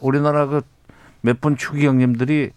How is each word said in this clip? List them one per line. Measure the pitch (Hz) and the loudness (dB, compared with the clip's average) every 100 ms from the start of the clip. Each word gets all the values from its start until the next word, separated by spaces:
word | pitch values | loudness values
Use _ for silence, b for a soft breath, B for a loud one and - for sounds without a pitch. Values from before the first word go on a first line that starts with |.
우리나라 | 135 143 147 147 143 | -2 0 0 0 0
그 | 147 - _ - B B B | -2 -6 _ -20 B B B
몇 | 117 123 | -2 0
분 | 151 143 | 0 -2
추기경님들이, | - 147 143 131 127 117 127 151 131 | -4 0 2 4 2 0 0 -2 -2